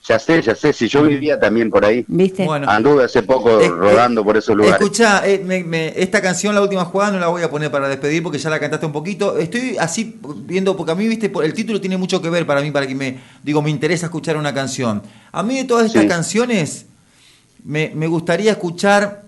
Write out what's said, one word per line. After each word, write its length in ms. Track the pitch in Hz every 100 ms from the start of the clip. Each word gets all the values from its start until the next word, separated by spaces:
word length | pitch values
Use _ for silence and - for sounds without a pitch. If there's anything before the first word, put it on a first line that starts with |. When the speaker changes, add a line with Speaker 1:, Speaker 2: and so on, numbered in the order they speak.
| -
Speaker 1:
ya 100 | 113
sé, 240 | - 165
ya 140 | 110 104
sé, 180 | 147
si 140 | 135 110
yo 160 | 143
vivía 360 | 151 143 147 135
también 300 | 110 110 113
por 160 | - 101
ahí. 180 | 120 113
Speaker 2:
¿Viste? 380 | 170 190 190 180
Speaker 3:
Bueno. 220 | 147 139
Speaker 1:
Anduve 360 | 107 120 147
hace 180 | 120 127
poco 400 | 107 131 113 113
Speaker 3:
Eh, 60 | 92
Speaker 1:
rodando 520 | 85 98 107 123 117
Speaker 3:
eh, 20 |
Speaker 1:
por 140 | 101 107
esos 180 | - 104
lugares. 260 | 107 98
Speaker 3:
escuchá, 400 | 202 - 226 196 196
eh, 120 | 196 185
me, 180 | 185
me, 300 | 165 165 160 -
esta 180 | 185 208
canción, 360 | 185 175 202 208
La 80 |
Última 200 | 202 190 175
Jugada, 260 | 190 208
no 80 | 190
la 80 | 170
voy 160 | 175
a 60 | 165
poner 180 | 147 151
para 180 | 139 139
despedir 360 | 135 143 160
porque 160 | 170 147
ya 100 | 156
la 100 | 156
cantaste 280 | 143 151 165
un 40 |
poquito. 460 | 147 160 190 202 147
Estoy 400 | 165 240 254 214
así 400 | 160 - 226 - 135 147 135
viendo, 280 | 180 196 175
porque 180 | 160
a 20 | 165
mí, 120 | 220
viste, 220 | 226 208
por, 160 | 180 151
el 80 |
título 260 | 151 220 208
tiene 160 | 185 185
mucho 260 | 185 185
que 80 | 165
ver 160 | 175 156
para 140 | 143
mí, 100 | 147
para 160 | 143 135
que 80 | 131
me, 240 | 135 131 - -
digo, 180 | 135 151
me 80 | 151
interesa 380 | 147 151 175 165
escuchar 280 | 160 165 151
una 160 | 147
canción. 520 | 135 135 131 120 104 - - _
A 120 | -
mí 140 | 196 269
de 80 | 262
todas 200 | 233 226
estas 160 | 226
Speaker 1:
Sí. 60 | 208
Speaker 3:
canciones, 760 | 175 165 208 247 220 151 - - _ _ _ _ _ _ _
me, 280 | - 151 156
me 140 | 151 160
gustaría 420 | 170 170 180 214
escuchar 720 | 208 175 165 202 202 202 -